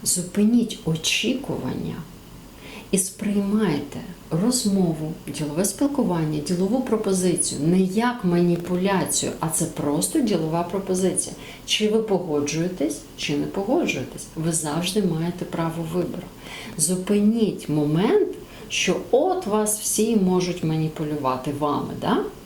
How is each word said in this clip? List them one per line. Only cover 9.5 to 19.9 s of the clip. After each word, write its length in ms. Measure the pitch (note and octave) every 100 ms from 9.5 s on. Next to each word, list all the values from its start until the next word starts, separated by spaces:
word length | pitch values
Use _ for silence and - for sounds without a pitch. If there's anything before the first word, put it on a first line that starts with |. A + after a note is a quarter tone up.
| -
просто 560 | D#3+ - D3 D3 F#3 D#4+
ділова 420 | A#3+ F#3 D#3+ E3
пропозиція. 760 | F3 G3 F#3+ F#3 F#3 - - - - - -
Чи 220 | - G#3
ви 140 | A3
погоджуєтесь, 1000 | G#3+ F#3+ E3+ D3 C#3+ D#3+ F3 F#3 D4 - - -
чи 200 | - D3
не 100 | D3
погоджуєтесь. 800 | G3 G3 D4+ - C#3+ B2 - - -
Ви 160 | D#3+
завжди 500 | D#3+ D#3 D3+ F3 G#3+
маєте 420 | F#3+ D#3+ E3 F3+
право 400 | - - E3 D#3+ E3
вибору. 340 | F3 D#3+ - - - - - - -
Зупиніть 880 | D#3+ F#3 F#3 G#3 G#3 A#3 G#3 - -
момент, 600 | D3+ D3 D#3 A3 G#4 F#4 - - - -
що 280 | - - F3+ -
от 360 | B3 F4+ F#4 G3+
вас 340 | G#3+ G#3 -
всі 360 | -